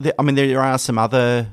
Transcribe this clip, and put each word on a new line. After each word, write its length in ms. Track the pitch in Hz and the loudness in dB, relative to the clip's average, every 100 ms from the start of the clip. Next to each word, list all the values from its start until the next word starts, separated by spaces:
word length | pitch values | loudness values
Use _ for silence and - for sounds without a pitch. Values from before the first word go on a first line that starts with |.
the, 180 | 143 - | -4 0
I 40 | |
mean, 140 | 143 139 | 0 2
there 260 | 139 131 | 2 2
are 160 | 131 131 | 0 -2
some 180 | - 113 | -2 -2
other 540 | 110 127 120 120 110 | 0 2 2 0 -4